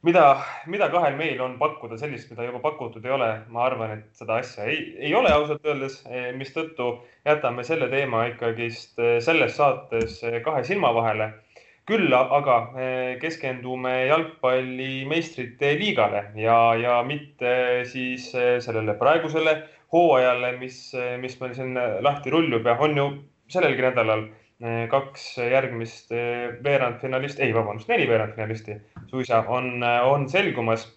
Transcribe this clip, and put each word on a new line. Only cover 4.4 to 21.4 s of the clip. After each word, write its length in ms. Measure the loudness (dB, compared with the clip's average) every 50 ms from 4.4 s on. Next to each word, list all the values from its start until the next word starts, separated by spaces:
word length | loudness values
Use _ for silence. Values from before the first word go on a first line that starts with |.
asja 240 | -2 -6 -10 -6 -4
ei, 160 | -4 -4 -4 -6 -10 -12
ei 160 | -8 -4 0 2
ole 160 | 4 4 6
ausalt 340 | 4 4 4 2 -4 -4 -2
öeldes, 360 | -4 -2 -2 -4 -8 -8 -12 -14 -10 -8 -8 -6 -6 -8
mistõttu 580 | -8 -10 -8 -6 -6 -8 -6 -6 -4 -4 -4 -4 -6 -12 -20 _ _
jätame 440 | _ 0 0 2 2 -4 -4 -4 -4
selle 220 | -4 -2 0 0 0
teema 340 | 0 -2 -2 0 0 0 0 -2 -4
ikkagist 640 | -4 -4 -4 -2 -2 -6 -6 -6 -10 -16 _ _ 0 2 2 2 4
selles 360 | 2 2 4 4 2 2 2
saates 640 | 2 4 4 2 0 -6 -4 -2 -2 -2 -2 -6 -8 -6 -4 -4 -2
kahe 240 | -4 -2 -2 -2 -2
silma 280 | -2 -2 0 2 2 2
vahele. 360 | 2 2 0 0 0 -2 -4 -6 -16 _ _ _ -20 _ _ _ _
Küll 340 | _ -2 0 2 4 4 4
a-, 140 | 4 4 4
aga, 280 | 2 2 4 4 2 2 2 -2 -8 -6 -6 -4 -2 -2 -4 -4 -6
keskendume 880 | -6 -6 -8 -8 -6 -6 -8 -6 -6 -8 -8 -8 -4 -2 -2 0 0 2
jalgpalli 960 | 2 2 2 0 -4 -8 _ 0 2 2 2 0 -4 -6 -8 -6 -6 -6 -6 -4
meistrite 680 | -2 -2 -2 -2 -4 -8 -10 -10 -10 -6 _ 0 0 0
liigale 540 | 0 -2 -2 2 2 2 2 0 -4 -6 -6 -8
ja, 240 | -2 2 4 6 6 6 6 4
ja 280 | 2 2 2 2 2
mitte 800 | 2 0 -6 -8 -10 -14 _ _ 0 0 2 2 2 2 0 0 -2
siis 460 | -4 -6 -6 -6 -6 -6 -8 -10 -6
sellele 640 | -2 0 2 2 2 2 0 -2 -4 -2 -2 -2 -2
praegusele 640 | 2 4 4 4 4 0 0 -2 0 2 2 2 0 -2 -16 -20 _ _ _
hooajale, 640 | 2 4 6 6 6 6 6 4 2 2 0 -4 -4
mis, 200 | -6 -10 -12 -14 -16 -18 -10 -8 -6 -6 -6 -6
mis 200 | -6 -8 -10 -8
meil 140 | -8